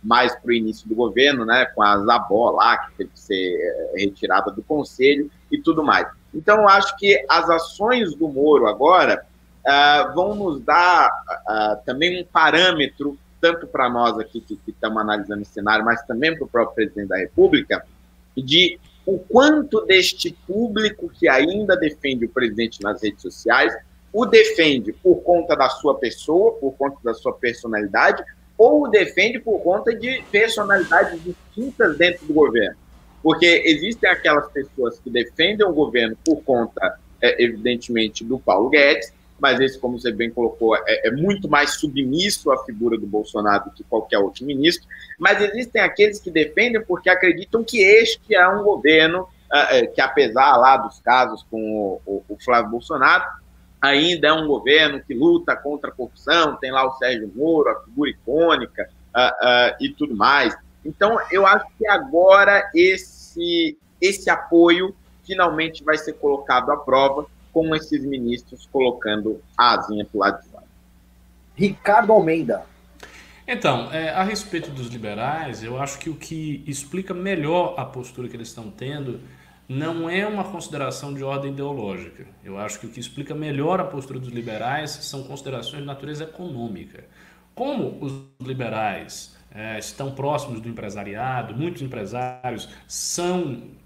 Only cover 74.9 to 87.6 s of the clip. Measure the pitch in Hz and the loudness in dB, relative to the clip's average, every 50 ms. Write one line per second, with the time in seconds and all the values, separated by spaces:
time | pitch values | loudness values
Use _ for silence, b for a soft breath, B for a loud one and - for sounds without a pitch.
74.9 | 120 120 110 107 104 104 117 135 151 160 160 139 117 107 110 113 123 131 139 135 | -12 -12 -10 -10 -8 -6 -6 -6 -6 -6 -8 -10 -12 -12 -12 -12 -8 -8 -8 -8
75.9 | - - - 165 156 - - - 160 160 156 151 147 139 - - 139 - - - | -10 -12 -12 -12 -12 -12 -14 -14 -12 -10 -8 -8 -10 -10 -10 -12 -12 -12 -12 -10
76.9 | - 185 190 - 185 175 185 196 196 170 143 147 165 180 175 151 - - 127 131 | -10 -10 -10 -8 -10 -8 -6 -6 -6 -4 -4 -2 -2 -2 -2 -2 -4 -8 -10 -10
77.9 | - 127 123 - - - 123 117 - 117 117 - - - 113 104 95 - 127 131 | -12 -14 -16 -14 -14 -14 -14 -14 -14 -16 -18 -18 -18 -18 -18 -18 -16 -14 -14 -12
78.9 | 147 151 139 127 113 - b b b b b b b b b _ 127 135 151 160 | -12 -12 -12 -12 -12 -14 b b b b b b b b b _ -10 -8 -8 -6
79.9 | 170 165 165 165 175 190 202 214 214 202 185 196 - 170 - - 151 143 139 131 | -8 -8 -8 -6 -4 -4 -4 -4 -6 -6 -8 -8 -10 -14 -14 -12 -10 -8 -8 -8
80.9 | 127 - 147 143 139 139 135 135 139 139 139 139 139 135 139 143 143 131 107 101 | -8 -10 -12 -12 -12 -10 -8 -8 -8 -8 -8 -10 -10 -10 -10 -10 -8 -8 -8 -10
81.9 | 95 90 87 85 - - - - - _ _ 95 95 98 104 104 - - - 113 | -10 -12 -14 -18 -20 -20 -20 -20 -20 _ _ -18 -14 -12 -12 -12 -12 -14 -16 -18
82.9 | - 123 117 - - - 139 - 151 151 151 156 143 135 143 160 185 185 - - | -18 -16 -18 -16 -14 -16 -14 -12 -12 -10 -10 -8 -6 -6 -4 -4 -4 -4 -4 -8
83.9 | - 139 127 - 135 131 127 123 120 120 110 117 107 107 110 123 135 151 151 147 | -10 -14 -14 -14 -14 -14 -14 -12 -12 -12 -12 -10 -10 -10 -8 -6 -6 -8 -8 -10
84.9 | - - - - - 139 131 131 143 135 - 139 131 120 - - - 147 143 139 | -12 -14 -14 -14 -14 -14 -14 -14 -16 -16 -14 -12 -12 -12 -12 -14 -14 -14 -14 -14
85.9 | 139 135 - 147 151 147 160 156 - - 180 170 143 120 117 117 98 85 73 - | -14 -14 -14 -14 -12 -12 -14 -16 -16 -16 -14 -12 -10 -10 -10 -10 -12 -14 -16 -20
86.9 | - - - _ b b b b b b b b _ - | -20 -20 -20 _ b b b b b b b b _ -8